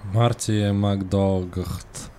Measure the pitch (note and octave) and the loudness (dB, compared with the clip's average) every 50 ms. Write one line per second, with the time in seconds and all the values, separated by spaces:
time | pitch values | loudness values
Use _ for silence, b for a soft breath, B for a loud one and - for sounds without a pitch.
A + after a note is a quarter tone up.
0 | - G2+ F#2+ A2+ A#2 A#2+ A#2 - - - G#2+ G#2 G#2 G2+ G2+ G2+ G#2 G2+ G2+ G2 | -10 -2 2 2 2 2 2 0 -2 0 0 2 2 2 2 2 2 2 2 0
1 | F#2+ F#2 G2 G2 G2 F#2+ F#2+ F#2 F#2 F2 F2+ F#2 F2 - - F#2 - - - - | -2 0 2 2 2 4 2 0 -2 -2 -4 -6 -4 -4 -6 -8 -10 -14 -14 -14
2 | - - - | -16 -16 -18